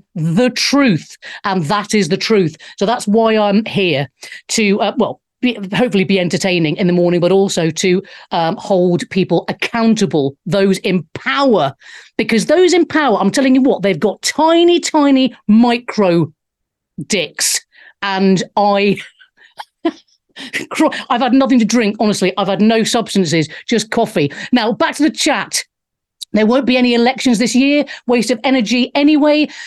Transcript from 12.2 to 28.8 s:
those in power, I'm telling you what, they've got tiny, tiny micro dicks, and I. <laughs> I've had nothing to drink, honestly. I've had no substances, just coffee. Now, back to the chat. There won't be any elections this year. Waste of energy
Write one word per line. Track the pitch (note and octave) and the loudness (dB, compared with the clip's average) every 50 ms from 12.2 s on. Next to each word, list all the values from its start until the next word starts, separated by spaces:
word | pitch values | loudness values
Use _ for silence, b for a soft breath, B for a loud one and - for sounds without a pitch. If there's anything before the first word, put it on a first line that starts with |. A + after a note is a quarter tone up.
| G#3+ A3 A3+ A3 F3 | -4 0 0 -2 2
those | - D4+ F4+ F#4 F4 E4+ | 2 2 4 4 4 4
in | F4+ D#4+ | 2 0
power, | - - D#4 D4 C4 G3+ E3 | 0 0 -2 0 0 0 2
I'm | G3 G3+ | 0 0
telling | - D4 C4 C4+ C4 | 0 0 2 2 2
you | C4+ B3+ | 4 4
what, | D4 - - F#3 | 2 0 0 0
they've | G3+ F#3 D3+ | -2 -2 0
got | G#3+ G#3+ - - - | -2 -4 -4 -4 -8
tiny, | - - - D#4 D#4+ E4 E4+ F4 F4 F4 D#4+ | -8 -2 0 2 2 4 4 4 4 2 2
tiny | - - - D#4 C#4+ C#4+ C4+ C4 C4 B3+ - - - | 0 -2 0 2 2 4 4 2 2 0 -2 -8 0
micro | - G#3 A3+ A#3+ A#3+ A#3+ A#3+ B3 - - G#3+ G3+ F3+ E3+ E3+ D3+ - _ _ _ _ _ _ _ _ _ _ _ _ _ - D3 | 2 4 4 6 4 2 -2 -4 -8 -2 0 2 2 2 2 0 -2 _ _ _ _ _ _ _ _ _ _ _ _ _ -14 -8
dicks, | - G#3+ F#3 D3+ - - - - - - - _ b b b b b b - | -4 -4 -4 -4 -4 -6 -6 -4 -4 -4 -6 _ b b b b b b -10
and | G3 G3+ F#3+ F#3+ G3 F#3+ F#3+ E3+ - - - | -6 -4 -2 0 2 2 2 2 -2 -4 -2
I. | G#3+ G3+ G#3 G3+ G3+ G3+ G3+ G3 - - | 0 2 2 2 2 2 0 0 -2 -6
<laughs> | - _ _ - _ _ _ _ _ _ - - _ _ _ - E4+ - - _ _ _ _ _ _ _ B C#4 A#3+ B B B - - - D#4 C#4+ B B B B | -20 _ _ -20 _ _ _ _ _ _ -20 -20 _ _ _ -6 -6 -6 -6 _ _ _ _ _ _ _ B -20 -12 B B B -8 -4 -2 -2 -2 B B B B
I've | B3+ A#3 | -4 -2
had | C4+ A#3+ A#3 | 0 2 2
nothing | C4+ C4+ - C4+ A#3+ | 2 2 4 2 2
to | A3 | 2
drink, | F#3 A3+ B3 A3 G3+ G#3 - | 2 0 0 0 0 -2 -2
honestly. | A3+ G#3+ F#3+ - G3 F3+ - G#3 | -2 -2 0 0 -2 -2 -2 -2
I've | G3 F#3+ | -2 -2
had | F#3+ F#3 G#3 | 0 0 2
no | A3 A3+ A3+ G#3+ | 2 4 2 0
substances, | - - A#3+ A3 - - G3 F#3 D3+ E3+ E3 D3+ B B B B | 0 0 -2 -2 -2 -2 -2 0 0 0 -2 -2 B B B B
just | - A#3+ G#3 G#3+ - | -2 -2 -2 -2 -2
coffee. | - A#3 A3 A3 - F3+ C#3+ C#3+ B B B B | -2 -2 -2 -2 0 -2 -2 -2 B B B B
Now, | B3 B3 G#3+ A#3 A#3 | 0 0 0 0 0
back | - D#4+ D#4 - | 0 -2 -2 0
to | - D4 | 0 -2
the | D#4 | -2
chat. | - - - D#4 B3+ G3+ E3 - - - - _ _ _ _ _ _ _ _ _ _ _ - _ - | 0 0 -2 -2 0 -2 -4 -6 -8 -8 -10 _ _ _ _ _ _ _ _ _ _ _ -20 _ -2
There | G#3 G#3+ | 0 2
won't | G#3+ B3 C#4 B3+ | 2 2 2 2
be | A#3 B3+ B3+ | 2 0 2
any | B3 B3 A#3+ | 2 2 2
elections | A#3 A#3 A#3+ C4+ - - C4 A#3+ F#3+ | 2 2 0 0 0 0 0 0 2
this | B3 A3+ - | 0 0 2
year. | A#3+ C4+ C#4 C#4+ D4 C#4+ B B B B | 2 2 2 2 0 0 B B B B
Waste | - A#3+ B3 G#3+ A3+ | -2 0 0 0 -2
of | B3 A#3+ - | -4 -2 0
energy | C#4 C4+ C4 G#3+ G3 A#3+ B3 | 0 0 0 0 0 0 -2